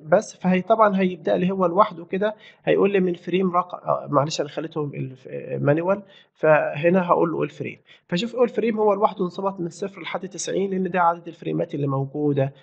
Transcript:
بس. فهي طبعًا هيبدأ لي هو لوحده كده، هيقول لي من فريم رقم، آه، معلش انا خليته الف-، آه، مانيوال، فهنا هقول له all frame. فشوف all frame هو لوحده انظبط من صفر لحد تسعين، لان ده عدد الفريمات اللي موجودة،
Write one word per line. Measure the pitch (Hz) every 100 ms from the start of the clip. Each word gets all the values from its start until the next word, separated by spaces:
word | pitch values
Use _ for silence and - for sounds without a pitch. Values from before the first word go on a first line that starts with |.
| 156
بس. | 180 - -
فهي | 185 185
طبعًا | 180 226 208 196
هيبدأ | 185 165 202 190
لي | 180
هو | 196 175
لوحده | 180 220 165
كده، | 175 190 208 214 - _
هيقول | 160 160 202
لي | 196
من | 185
فريم | 175 180 180 190 175
رقم، | - - 151
آه، | 135 143
معلش | 143 147 -
انا | 143
خليته | 151 156 160 147
الف-، | 143 131 127 -
آه، | 143 131 135
مانيوال، | 139 156 180 208 - - _
فهنا | _ 156 151 156 151 170 190 175
هقول | 160 170
له | 147 147
all |
frame. | - 117 113 _ _ -
فشوف | 175 226 240
all | 240
frame | 208 226 214
هو | 214
لوحده | 196 208 196
انظبط | 180 196 190 190
من | 170
صفر | - 190 175
لحد | 160 180 190
تسعين، | 165 - 170 196
لان | 190 185
ده | 180
عدد | 170 175 165
الفريمات | 156 160 156 165
اللي | 147 139
موجودة، | 135 139 147 147 143 139 -